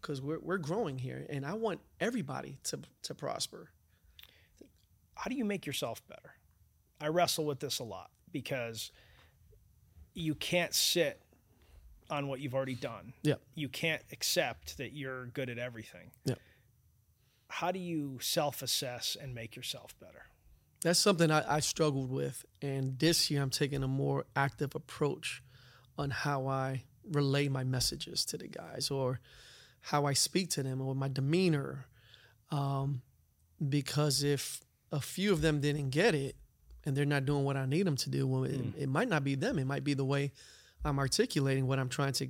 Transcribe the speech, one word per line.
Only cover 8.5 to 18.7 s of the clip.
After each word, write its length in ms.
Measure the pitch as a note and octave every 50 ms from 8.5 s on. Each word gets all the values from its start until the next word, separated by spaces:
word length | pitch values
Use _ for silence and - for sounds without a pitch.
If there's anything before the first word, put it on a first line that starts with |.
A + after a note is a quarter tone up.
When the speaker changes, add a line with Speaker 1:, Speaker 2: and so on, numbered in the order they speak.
| C#3+ C3 A#2+ A#2 A2+ A2+ - - - - - - - - - - _ _ - - - - - _ - _ _ - - - - _ _
Speaker 2:
you 220 | - E3+ D#3+ D3
can't 380 | - - - - F3 F3 - -
sit 480 | - - - - F3 E3 C#3+ - - _ _ - _ _ _ _ _ - - - - - - - - - -
on 180 | D#3+ D3 C#3+ C#3
what 120 | C3+ B2+
you've 160 | C#3+ C#3 B2
already 200 | C3+ C3+ C3 C3
done. 380 | B2 - C3 A2+ G#2 E2 A2 - - -
Speaker 1:
Yeah. 120 | D3 D3 - _ _ -
Speaker 2:
You 140 | - D3 C3+
can't 320 | - - - E3 D#3+ - - -
accept 680 | - - - - - F3+ D#3+ B2+ A2+ - - - - -
that 160 | C3+ G#2+ F2
you're 340 | D3+ C3+ C3+ C3 B2+ B2+ A#2+
good 220 | A#2 - C3+ B2
at 80 | A#2+ A#2
everything. 540 | A#2+ B2+ A#2+ A2+ G#2+ - - F2 F2+ F2 - _ _
Speaker 1:
Yeah. 100 | C3+ B2 - - - - _ _ _ _ _ _ _ _ _ _ _ _ _ _ _ _ _ _ _
Speaker 2:
How 220 | - - E3 F3
do 80 | F#3 F#3+
you 380 | F3+ F3 E3+ D#3 D3 C#3 C3+ A#2+
self-assess 960 | - - - E3+ D#3 D3 C3 - - B2